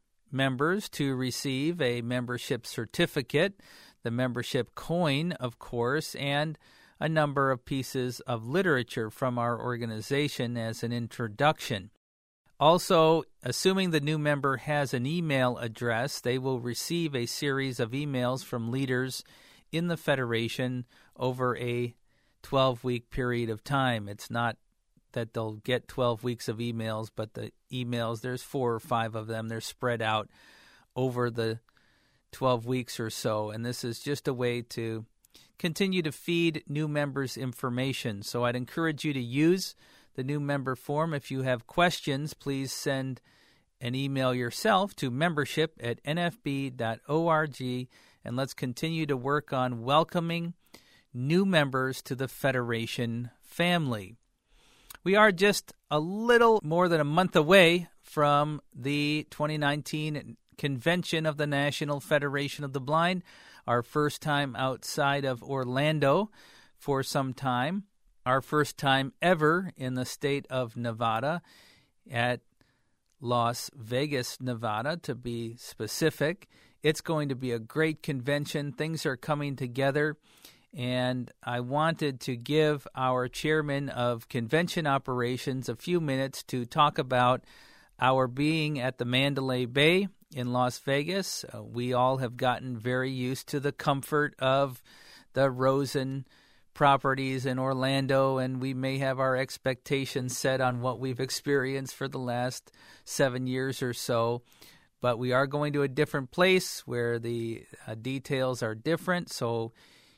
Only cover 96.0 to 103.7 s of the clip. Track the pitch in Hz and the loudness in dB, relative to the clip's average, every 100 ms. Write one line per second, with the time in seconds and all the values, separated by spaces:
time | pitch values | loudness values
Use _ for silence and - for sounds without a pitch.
96 | 135 135 - _ _ _ _ - 143 139 | -2 -4 -8 _ _ _ _ 4 6 6
97 | 139 135 135 131 131 127 131 131 131 139 | 4 0 0 -2 0 0 0 2 2 2
98 | 135 135 135 131 131 131 131 127 135 135 | 4 4 4 2 0 -2 -2 -2 -2 0
99 | 135 131 131 127 131 - 131 127 - 139 | 0 0 2 2 0 -4 -4 -4 -2 -2
100 | 135 143 127 120 135 131 127 123 127 113 | 0 -4 -4 -2 0 2 2 0 -2 -2
101 | 135 123 131 - - 139 131 135 135 - | -4 -4 -4 -4 0 2 2 -2 -6 -6
102 | 139 139 123 120 127 - - - - - | -6 -6 -4 -2 -2 -4 -12 -20 -20 -20
103 | - - 139 123 127 127 131 | -6 0 2 2 -2 -2 -2